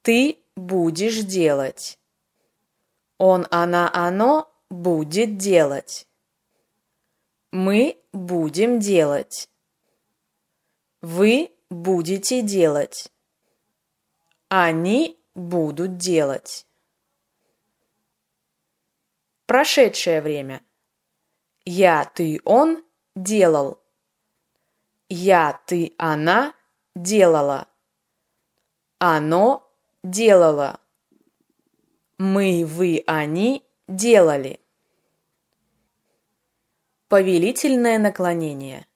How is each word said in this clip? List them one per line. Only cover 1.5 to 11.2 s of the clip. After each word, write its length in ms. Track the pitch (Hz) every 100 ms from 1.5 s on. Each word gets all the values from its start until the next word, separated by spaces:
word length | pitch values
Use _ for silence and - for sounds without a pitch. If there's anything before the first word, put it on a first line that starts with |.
| 139 135 - - - _ _ _ _ _ _ _ _ _ _ _ _
Он, 280 | 190 185 -
она, 380 | 170 175 175 175
оно 580 | 180 175 185 233 311 - _ _
будет 680 | 175 175 160 151 170 226 202
делать. 720 | 202 175 143 139 - - _ _ _ _ _ _ _ _ _ _ _ _ _ _ _
Мы 500 | 185 190 208 285 - _
будем 680 | 196 180 175 156 147 226 240
делать. 720 | 202 185 151 143 - - - _ _ _ _ _ _ _ _ _ _ _ _ _ _ _
Вы 500 | 170 170